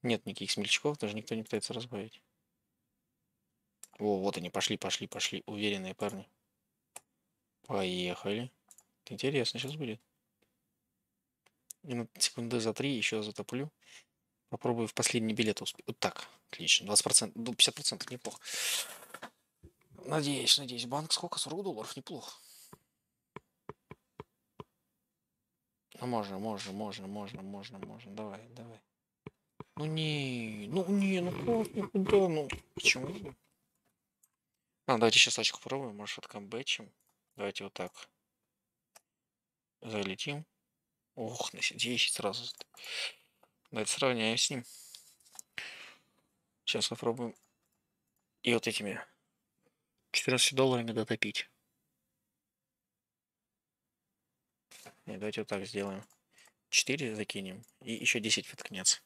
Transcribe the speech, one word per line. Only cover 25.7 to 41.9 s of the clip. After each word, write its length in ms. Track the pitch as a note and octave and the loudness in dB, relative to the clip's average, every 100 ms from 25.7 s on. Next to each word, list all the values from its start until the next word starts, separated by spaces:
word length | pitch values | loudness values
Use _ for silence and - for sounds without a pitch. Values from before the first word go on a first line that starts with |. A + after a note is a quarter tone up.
| _ _ - | _ _ -8
Ну, 80 | B2 | -2
можно, 320 | A#2+ G2 G2 | 0 -2 -4
можно, 320 | G#2+ G#2 F#2+ | -4 -4 -6
можно, 340 | G2 G#2+ G2 F#2+ | -6 -6 -6 -8
можно, 360 | G#2 G2+ - | -8 -8 -10
можно, 340 | F#2+ G2+ G2 G2 | -10 -12 -12 -12
можно. 380 | F#2+ A2 G#2 G2+ | -14 -14 -14 -10
Давай, 320 | G#2+ G#2+ A2+ | -10 -10 -16
давай. 320 | A#2+ A#2 A2+ _ _ _ _ - _ _ _ - - | -18 -16 -18 _ _ _ _ -20 _ _ _ -18 -6
Ну 100 | D3+ | -4
не, 800 | D#3 D#3 D3 C#3 B2 A2+ G#2+ G#2 | 0 0 0 0 -2 -4 -6 -2
ну 180 | D#3+ F#3 | 0 2
не, 320 | G3+ G3 F#3+ | 4 6 4
ну 100 | F3 - - | 2 0 2
просто 420 | A#3 G#3+ - G3 | 2 2 -2 0
куда, 380 | G3+ F#3+ G#3 F#3+ | 2 6 8 8
ну 220 | D#3 C#3+ - - | 4 0 -6 -10
почему? 640 | - - B2+ C3+ G3 G3 - _ _ _ _ _ _ _ _ _ _ _ _ _ _ - | 0 4 4 2 -6 -10 -14 _ _ _ _ _ _ _ _ _ _ _ _ _ _ 2
А, 100 | B2 | 6
давайте 220 | A#2 - | 8 10
щас 180 | - - | 8 6
очку 220 | - - | 0 0
попробуем, 360 | - C3+ C3+ G#2 | -4 -4 -4 -8
может, 220 | G#2 - | -8 -8
откомбэчим. 720 | - G#2+ G2+ A2+ - - G#2 _ _ _ _ - | -8 -12 -6 -6 -2 -4 -4 _ _ _ _ -4
Давайте 280 | G2+ - | -4 -4
вот 100 | G2 | -10
так. 360 | - F2+ - - _ _ _ _ _ _ _ _ - _ _ _ _ _ _ _ _ | -6 -8 -8 -20 _ _ _ _ _ _ _ _ -20 _ _ _ _ _ _ _ _
Залетим. 640 | A#2+ G#2+ G2 F#2+ - C#3+ D#3+ _ _ _ _ _ _ | -6 -2 -2 -4 -4 -6 -8 _ _ _ _ _ _
Ох, 400 | - A2 - - | -8 -6 -4 -4
на 80 | - | -2
се-, 140 | - A2+ | -4 -2
десять 380 | A#2 | -2